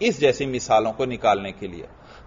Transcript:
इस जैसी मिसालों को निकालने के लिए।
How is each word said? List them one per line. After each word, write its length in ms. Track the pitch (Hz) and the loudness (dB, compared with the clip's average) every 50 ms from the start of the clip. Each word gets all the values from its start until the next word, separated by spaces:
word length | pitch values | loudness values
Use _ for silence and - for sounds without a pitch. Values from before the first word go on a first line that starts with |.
इस 180 | 214 240 165 135 | -2 -2 2 2
जैसी 260 | 147 135 123 - 143 | 2 2 2 2 -2
मिसालों 460 | 135 127 120 - - 113 107 110 113 | -4 -4 -4 0 2 2 4 4 2
को 120 | 110 - 131 | -2 -2 -4
निकालने 480 | 127 123 107 - 107 101 98 98 98 | -4 -4 0 2 2 2 2 -2 -6
के 160 | 92 - 104 92 | -10 -12 -12 -12
लिए। 200 | 85 82 - - - - - - - - - | -12 -12 -16 -16 -20 -20 -20 -20 -20 -20 -4